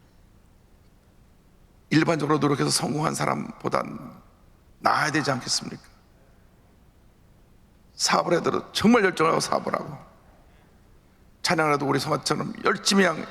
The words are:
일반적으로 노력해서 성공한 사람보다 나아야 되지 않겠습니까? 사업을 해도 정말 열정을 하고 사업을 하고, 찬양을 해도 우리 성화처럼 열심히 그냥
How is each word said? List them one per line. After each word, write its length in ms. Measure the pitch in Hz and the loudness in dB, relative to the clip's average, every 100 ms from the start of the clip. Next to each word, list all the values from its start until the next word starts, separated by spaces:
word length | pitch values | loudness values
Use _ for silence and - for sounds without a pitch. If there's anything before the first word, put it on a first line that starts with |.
| - - - - - - _ - - - _ _ - - - - - - _ | -20 -20 -20 -20 -20 -20 _ -20 -20 -20 _ _ -20 -20 -20 -20 -20 -20 _
일반적으로 480 | 147 160 160 143 151 | 2 4 2 2 2
노력해서 320 | 143 139 147 | 2 2 0
성공한 440 | 139 - 151 156 | 0 -2 -2 -2
사람보다 720 | 143 151 - - - - 65 - - - - - - - - - - | 0 -2 -2 -6 -8 -2 -2 -2 -8 -14 -18 -20 -20 -20 -20 -20 -4
나아야 320 | - 107 151 | 0 0 0
되지 180 | 151 135 | 0 -2
않겠습니까? 520 | 127 139 - - - - - _ _ - - - _ _ _ - _ - _ - - - - - - - - | -4 -4 -6 -6 -12 -18 -20 _ _ -20 -20 -20 _ _ _ -20 _ -20 _ -20 -20 -20 -20 -20 -20 -20 -4
사업을 380 | - - - 170 | 0 0 2 0
해도 340 | - - - | 0 -2 -4
정말 320 | - 208 240 | 0 4 6
열정을 280 | 190 170 160 | 4 2 2
하고 80 | 156 | 2
사업을 320 | - - - | 0 -2 -2
하고, 240 | - - 143 - - - - - - _ _ - - _ _ - _ | -4 -6 -12 -18 -20 -20 -20 -20 -20 _ _ -20 -20 _ _ -20 _
찬양을 320 | - 170 156 | -2 0 2
해도 140 | 143 139 | 0 0
우리 120 | 135 | -2
성화처럼 540 | 143 151 - 156 - - | -2 -4 -2 -4 -4 -2
열심히 400 | - 214 - 196 | 0 0 2 4
그냥 240 | 175 160 - | 2 0 -4